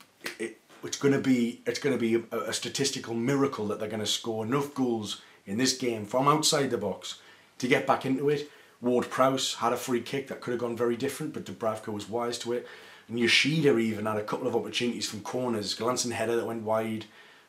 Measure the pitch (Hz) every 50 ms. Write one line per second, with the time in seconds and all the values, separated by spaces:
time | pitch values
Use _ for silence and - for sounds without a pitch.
0 | - - _ _ - - - - - - - - _ _ - - - 117 - -
1 | - 139 135 135 - 135 131 120 117 117 - - - - - - - 143 127 110
2 | 117 113 113 117 113 - - 113 107 113 120 - - 120 - - 139 135 - 135
3 | 127 - 117 117 117 127 139 139 135 127 - - 107 101 104 - 110 104 113 107
4 | 107 101 - - - 117 110 110 110 110 127 147 143 143 - - 131 123 117 110
5 | 107 95 - - - - - - _ 98 98 110 131 131 - - 127 120 117 110
6 | 104 98 - 127 135 143 147 156 151 - - 147 139 131 120 110 104 98 90 -
7 | - - - - - - - - - _ _ - - 123 139 - - - 123 -
8 | - 131 131 135 143 143 151 143 - - - - - - - _ 117 123 123 120
9 | 117 - - - 131 135 135 135 - - - - 120 117 123 123 - - 127 117
10 | - - - 131 - - 92 - - 123 123 113 120 120 117 107 120 120 120 110
11 | 127 139 - - 156 151 - 110 95 - 95 - 117 110 110 110 - 113 107 101
12 | 92 90 104 120 120 120 120 - - 117 120 120 120 - - - - - - -
13 | - - 113 120 117 110 - - - 135 156 165 147 143 120 117 113 113 107 101
14 | 107 110 110 107 107 - 131 - 131 123 113 117 104 107 107 - 123 120 113 107
15 | 107 - - 107 104 - - 127 127 123 113 107 101 95 - - 110 120 123 123
16 | - 123 113 110 113 110 117 117 101 110 117 117 107 107 110 110 113 113 110 110
17 | 107 - - - - - - - -